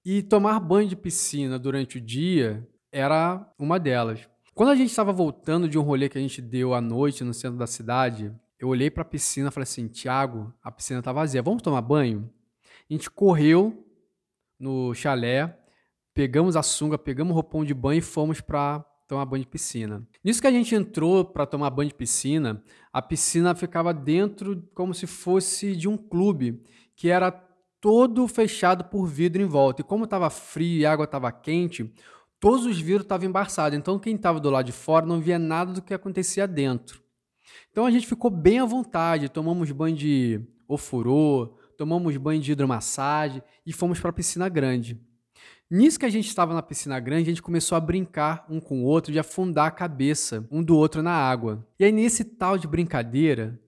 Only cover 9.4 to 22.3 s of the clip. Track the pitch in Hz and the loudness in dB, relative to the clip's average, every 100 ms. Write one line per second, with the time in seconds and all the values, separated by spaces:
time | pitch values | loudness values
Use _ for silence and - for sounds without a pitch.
9.4 | 139 143 127 - 113 - 131 131 135 117 | -4 -4 -8 -8 -8 -8 -4 -2 -2 -4
10.4 | 107 - - - - 127 135 135 156 127 | -12 -14 -18 -12 -6 -6 -4 -2 0 0
11.4 | 131 226 170 135 117 147 127 107 117 - | 0 -2 0 -2 2 2 2 0 -8 -16
12.4 | _ _ _ - _ 151 - - 202 165 | _ _ _ -20 _ -8 -8 2 4 6
13.4 | 151 170 214 - - _ _ _ _ _ | 6 6 4 -2 -18 _ _ _ _ _
14.4 | _ _ 131 131 127 117 147 127 117 131 | _ _ -6 -4 -4 -2 -2 -2 0 -2
15.4 | 165 - _ _ _ _ _ - 135 139 | -2 -8 _ _ _ _ _ -2 0 2
16.4 | 180 160 - - 151 151 - 131 175 165 | 4 2 0 -2 -2 -4 -4 -4 0 0
17.4 | 160 156 147 135 135 160 165 160 156 156 | -2 -4 -2 -2 0 0 0 -2 -2 -4
18.4 | - 147 143 151 - _ _ 139 135 135 | -4 -2 -2 -4 -10 _ _ -6 -4 -6
19.4 | 123 - - 120 107 104 117 _ 190 233 | -6 -10 -8 -6 -8 -10 -14 _ -2 2
20.4 | 277 240 233 220 196 - 160 190 185 - | 4 4 2 0 0 0 4 4 2 -2
21.4 | 139 143 143 131 147 - 123 - 135 | -4 -2 -2 -2 -4 -4 -4 -2 0